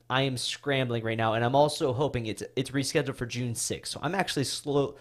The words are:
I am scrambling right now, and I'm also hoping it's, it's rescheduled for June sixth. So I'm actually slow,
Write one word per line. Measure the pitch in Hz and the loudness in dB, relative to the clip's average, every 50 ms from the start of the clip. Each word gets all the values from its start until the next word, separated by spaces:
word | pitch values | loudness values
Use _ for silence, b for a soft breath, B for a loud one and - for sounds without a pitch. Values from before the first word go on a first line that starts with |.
| _ _ | _ _
I | 127 131 135 | 0 0 2
am | 135 127 117 | 0 0 -2
scrambling | - - - - - 143 139 131 131 120 117 117 110 | -4 -4 -6 -4 -2 0 2 2 2 2 0 0 0
right | 113 110 113 | 0 0 2
now, | 113 113 110 | 2 2 2
and | 117 117 | 2 2
I'm | 120 135 | 4 6
also | 139 147 151 151 - 165 135 117 | 6 4 4 4 2 0 0 2
hoping | 120 151 131 131 123 113 110 | 2 0 0 0 -2 -2 -4
it's, | 104 - 104 - - | -6 -6 -8 -4 -2
it's | 123 127 - | -2 -2 0
rescheduled | 127 139 135 - - 156 135 135 123 | 0 -2 -2 2 0 0 0 0 -2
for | - 127 | -4 -6
June | 113 - 120 127 123 113 | -4 -4 -4 -2 -2 -2
sixth. | - - - 107 71 - - - | -4 -4 -4 -4 -6 -6 -8 -8
So | - - | -4 -4
I'm | 151 180 | -2 0
actually | 196 180 - - 147 131 | 0 0 0 0 -2 -2
slow, | - - - - 147 139 143 139 - - B | -2 -2 -6 -4 0 2 2 2 0 -4 B